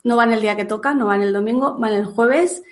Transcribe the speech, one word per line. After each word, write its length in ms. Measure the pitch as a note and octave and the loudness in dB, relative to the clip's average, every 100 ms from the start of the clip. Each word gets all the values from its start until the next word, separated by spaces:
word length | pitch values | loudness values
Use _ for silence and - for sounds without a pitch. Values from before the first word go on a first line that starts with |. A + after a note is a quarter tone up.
no 120 | A#3+ A#3 | 0 2
van 160 | A#3 | 4
el 80 | A3+ | 2
día 160 | G#3+ G#3 | 0 -2
que 80 | |
toca, 300 | G#3 G#3+ C#4 | -4 -4 -2
no 120 | C#4+ G#3 | 0 0
van 160 | G3+ | 0
el 100 | G3+ | 0
domingo, 440 | G3+ G#3+ B3 C#4 - | 0 0 0 -2 -2
van 140 | A3 | -2
el 140 | G3+ G#3 | -2 -2
jueves. 560 | - A#3 D4 F4 - - | 0 2 2 0 -4 -14